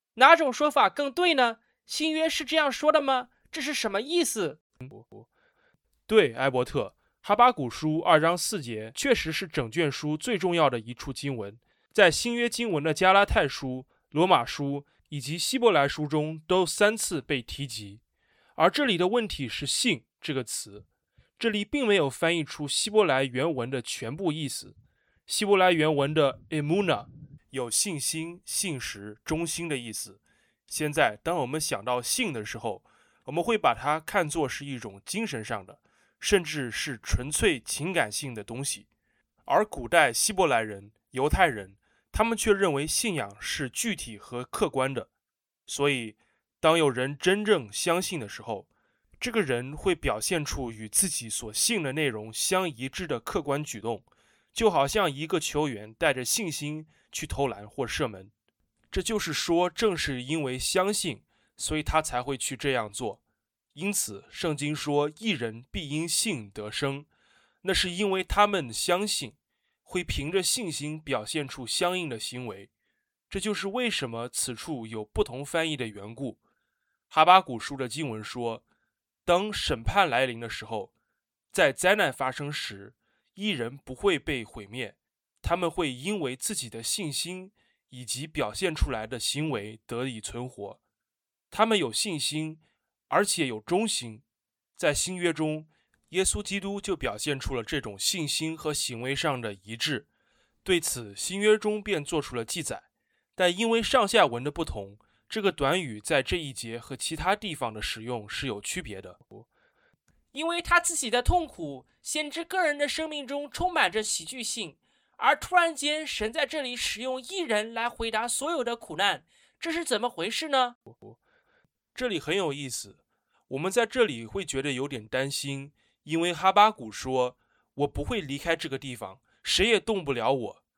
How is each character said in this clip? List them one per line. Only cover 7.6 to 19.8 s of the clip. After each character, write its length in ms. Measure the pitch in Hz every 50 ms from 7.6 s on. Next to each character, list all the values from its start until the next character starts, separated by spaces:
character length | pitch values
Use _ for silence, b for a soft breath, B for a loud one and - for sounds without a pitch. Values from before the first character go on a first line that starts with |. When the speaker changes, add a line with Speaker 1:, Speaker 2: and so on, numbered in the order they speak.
| 131 117
Speaker 2:
书 300 | - - 156 156 151 165
二 200 | - - 165 151
章 160 | 156 165 180
四 240 | 170 - - 226 170
节 300 | 127 120 113 107 110 113
确 220 | - - - 277 233
实 160 | - - 160
是 160 | 156 - 190
整 240 | 156 - 156 120 110
卷 200 | - 170 165 143
书 260 | 131 - 156 151 151
最 200 | 156 - 247 220
重 160 | 170 185 180 175
要 120 | 170 151 135
的 120 | 127 117
一 120 | 107 120
处 200 | 123 - - 139
经 240 | 127 - 139 143 131
文， 200 | 113 101 101 110 - _ _ _ _ _ _
在 180 | - 214 196 170
新 240 | 156 - - 240 240
约 140 | 240 240 233
经 200 | - 233 240 220
文 100 | 170 147
的 100 | 147 160
加 200 | 151 - 185 185
拉 120 | 190 196 202
太 220 | - - 214 160
书、 400 | 135 - - 139 131 127 131 - _ _ _ _ _
罗 160 | - 151 180
马 180 | 190 175 127 117
书 400 | - - - 143 143 139 143 - _ _ _ _ _
以 120 | 151 143
及 160 | 113 139 160
希 220 | 170 - - 247 240
伯 140 | 240 226
来 160 | 180 147 139 139
书 180 | - 156 151
中 340 | 139 156 151 151 156 160 156 -
都 180 | - 185 185 175
三 320 | 160 - - 208 208 226
次 240 | 220 - - 180 139
被 220 | - - 147 127
提 240 | 113 - - - 139
及。 340 | 123 - 110 104 98 101 - _ _ _ _ _ _ _ _ _ _ _
而 160 | - 160 -
这 140 | - 294 285
里 120 | 247 190
的 120 | 165 180 185
问 180 | 233 247 220
题 220 | 180 - - 135 113
是 160 | - - 151
“信” 380 | - - -